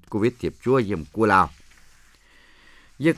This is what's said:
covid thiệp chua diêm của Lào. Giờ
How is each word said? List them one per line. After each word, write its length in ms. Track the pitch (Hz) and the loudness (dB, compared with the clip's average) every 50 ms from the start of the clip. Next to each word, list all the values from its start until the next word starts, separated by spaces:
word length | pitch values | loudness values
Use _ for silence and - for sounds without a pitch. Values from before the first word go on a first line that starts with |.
| - - | -12 -8
covid 240 | - 104 104 127 120 - | -4 -2 -2 -2 -2 -4
thiệp 140 | - 80 - - | -8 -10 -8 -6
chua 200 | - 120 131 135 | -2 0 0 0
diêm 180 | 113 95 104 82 71 - | 0 -2 -6 -8 -10 -8
của 140 | - 104 113 | -4 0 2
Lào. 240 | 107 98 95 87 78 - - - - - _ - - - _ _ _ _ _ _ _ _ _ _ _ _ _ _ - - - _ _ _ - | 4 4 4 2 2 -4 -12 -20 -20 -20 _ -20 -20 -20 _ _ _ _ _ _ _ _ _ _ _ _ _ _ -20 -20 -20 _ _ _ -4
Giờ 140 | 135 165 151 | -2 -2 0